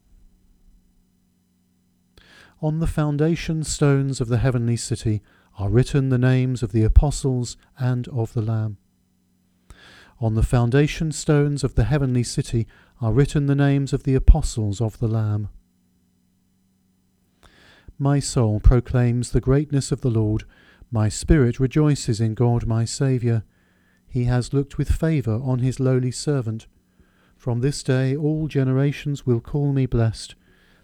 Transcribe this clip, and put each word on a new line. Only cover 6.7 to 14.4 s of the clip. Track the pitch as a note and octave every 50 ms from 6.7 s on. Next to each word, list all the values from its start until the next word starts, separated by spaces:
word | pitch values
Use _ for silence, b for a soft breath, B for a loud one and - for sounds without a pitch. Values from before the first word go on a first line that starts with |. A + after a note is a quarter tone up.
| -
the | A2+ A2
apostles | G#2+ - - - C#3+ - - - C3+ B2+ B2 A#2+ - - b b b b -
and | B2+ B2 B2+ B2 A#2+ -
of | D3 A#2+ A2+ - -
the | A#2+ G#2+
Lamb. | A2 A2+ A2 A2 A2 G2+ - _ _ _ _ _ _ _ _ _ _ _ _ _ _ _ _ _ B B B B B B B B B B B
On | A#2 A2 A2
the | A2 -
foundation | - - A#2+ A#2+ A#2+ B2+ C#3+ D3+ D3+ - - E3 D#3 D3
stones | - - - D3+ D3 D3 D3 C#3+ C#3 -
of | B2 -
the | - A#2
heavenly | G#2 C#3+ D3 C#3 B2+ B2 B2 A#2+
city | - - - C3+ - - A#2 A2 b b b b b b b
are | A#2 A2+ A2
written | C3+ C#3+ - - D#3 C#3+
the | C#3 C#3
names | C#3 C#3+ C#3 C#3 C#3 C#3 C3 D3
of | C3 -
the | C#3+ C3
apostles | C3 - - - D#3